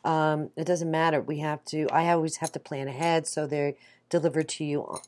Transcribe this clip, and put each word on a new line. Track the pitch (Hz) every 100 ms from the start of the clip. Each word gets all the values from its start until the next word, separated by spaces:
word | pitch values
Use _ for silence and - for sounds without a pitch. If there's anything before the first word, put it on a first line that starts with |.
um, | - 160 156 151 151 -
it |
doesn't | 165 175 165
matter. | 160 165 151
We | - 151
have | 156 151 -
to, | 156 151
I | 156 170
always | 170 160 -
have | 165
to | -
plan | - 143 135
ahead, | 131 170 165 160
so | - 151
they're | 147 143 143 - _ _
delivered | 170 160 156 156
to | -
you, | 151 147 - -